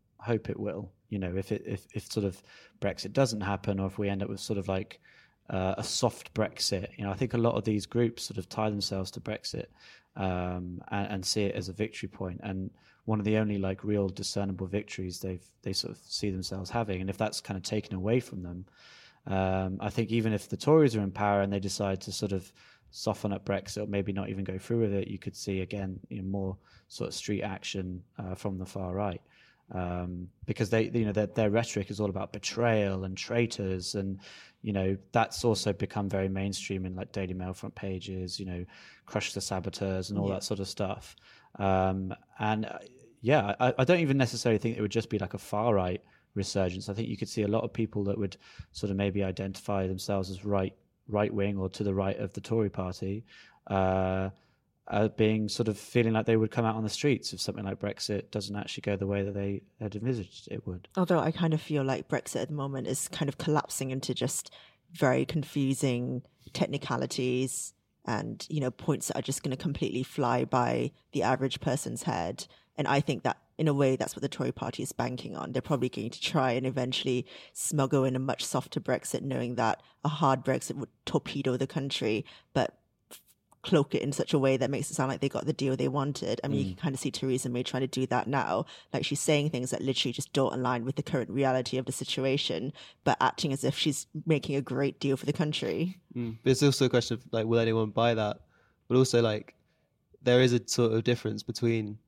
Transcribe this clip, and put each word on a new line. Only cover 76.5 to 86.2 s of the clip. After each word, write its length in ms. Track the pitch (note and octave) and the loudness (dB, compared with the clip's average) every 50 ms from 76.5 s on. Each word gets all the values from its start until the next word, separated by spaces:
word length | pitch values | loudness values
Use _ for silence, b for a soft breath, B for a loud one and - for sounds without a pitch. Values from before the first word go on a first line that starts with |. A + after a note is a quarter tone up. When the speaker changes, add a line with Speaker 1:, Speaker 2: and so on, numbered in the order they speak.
Speaker 3:
and 140 | A#2 B2+ B2+ | 2 2 0
eventually 600 | C3 C#3 C3+ B2+ B2+ B2+ - - C3+ B2 B2 - B B B B B | 0 0 0 -2 0 -2 -2 0 0 0 0 -2 B B B B B
smuggle 500 | B - - - D#3+ D3 C3+ C3 D3 C#3 C3 | B -6 -4 0 2 2 4 4 4 4 4
in 120 | C3 B2+ | 4 2
a 20 | C3 | 0
much 260 | C3 C#3 - - - | 0 -2 -2 -2 -4
softer 360 | - - B2+ - - - C3 | -2 -2 -2 -2 -2 -6 -4
Brexit, 420 | - - B2+ - - - - - | 0 0 0 0 0 -4 -4 -4
knowing 320 | - C#3 B2+ B2+ A#2+ A#2+ B2 | -2 -2 -2 -2 -2 -2 0
that 260 | A#2+ A2+ A2+ - - b b b b - | 2 2 2 2 0 b b b b -2
a 40 | D#3 | -2
hard 360 | D3+ D3 E3+ C3+ C3 B2+ - | 2 4 6 6 6 4 4
Brexit 300 | C3+ C3 B2 - - - | 2 0 0 0 -4 -6
would 120 | C#3 A#2+ - _ _ _ | -6 -8 -10 _ _ _
torpedo 500 | - - D3+ - - - C#3+ C3+ C3+ B2+ | 0 0 0 0 0 -4 0 0 0 2
the 120 | A#2+ C3+ - | 2 0 -2
country, 560 | - C#3 C3+ C#3 - - B2 G#2+ A2+ G#2+ B B B B B B | -2 -4 -4 -2 -2 0 0 2 2 0 B B B B B B
but 240 | _ C3+ - - - _ _ _ _ _ _ _ - - _ _ _ _ _ _ _ _ | _ 2 2 2 -2 _ _ _ _ _ _ _ -20 -20 _ _ _ _ _ _ _ _
cloak 340 | - - F#3+ D3+ C#3 - - | 0 4 4 4 4 4 0
it 80 | - | -2
in 80 | - C#3+ | -2 0
such 240 | C#3 - - - - | 0 -2 0 2 2
a 40 | C#3+ | 4
way 160 | C3 C3+ C3+ | 6 4 4
that 140 | B2 C3+ C3 | 4 2 0
makes 200 | C#3+ - D3 - | 0 -2 -4 -4
it 40 | - | -2
sound 140 | - C3 C3+ | 0 0 0
like 120 | - - | 0 0
they 80 | C#3 C#3 | -2 0
got 180 | - - - | 0 -2 -2
the 60 | D3 | -2
deal 240 | D3 - C3+ C3 C3 | -2 0 0 0 2
they 100 | C3 C3+ | 2 0
wanted. 540 | C3+ B2+ C#3+ C#3 D3 C#3 - | 0 2 2 0 0 -2 -2